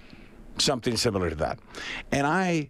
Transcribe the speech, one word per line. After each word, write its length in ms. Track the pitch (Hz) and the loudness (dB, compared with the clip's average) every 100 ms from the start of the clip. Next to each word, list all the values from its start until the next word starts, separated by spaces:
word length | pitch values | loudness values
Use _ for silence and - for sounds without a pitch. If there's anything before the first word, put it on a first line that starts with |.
| - - - - - - | -20 -20 -20 -18 -10 -2
something 360 | - 127 127 113 | 2 2 0 2
similar 340 | 120 98 87 | 2 2 0
to 40 | 78 | 0
that. 220 | 67 - - - - - - | -2 -4 -10 -12 -8 -8 -2
And 160 | 135 143 | 2 4
I 420 | 175 190 165 | 4 2 2